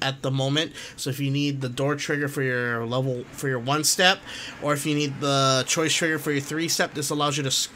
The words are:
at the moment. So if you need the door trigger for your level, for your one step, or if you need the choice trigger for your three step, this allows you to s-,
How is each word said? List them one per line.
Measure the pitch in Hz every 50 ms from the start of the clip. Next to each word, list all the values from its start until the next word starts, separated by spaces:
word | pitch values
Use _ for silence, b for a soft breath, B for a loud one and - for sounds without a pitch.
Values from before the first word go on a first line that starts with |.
at | - 135 131 135 -
the | 135
moment. | 131 135 135 135 143 151 165 151 - B B B B
So | B - 143
if | 123 135
you | 143 139
need | 135 143 143 143 143 135
the | 131 127
door | 120 123 135 143 147
trigger | 143 - - 151 143 147
for | 139 143 151 135
your | 131 123 123 120 120 120 117 117
level, | 117 120 127 131 135 127 123 120 - -
for | - - 135
your | 131 123
one | 117 131 143 151 151
step, | - - - 185 180 190 - - B B B B B B B -
or | 147 147
if | 139 143
you | 156 147
need | 147 147 143 135 127
the | 143 143 139 139 135 135 135 131 123
choice | - - 170 160 160 -
trigger | - 180 160 160 151
for | 143 156 147
your | 139
three | 139 - 151 160 165 165
step, | - - 185 165 -
this | - 147 135
allows | 156 147 147 147 139
you | 143 139
to | 135
s-, | - - - - -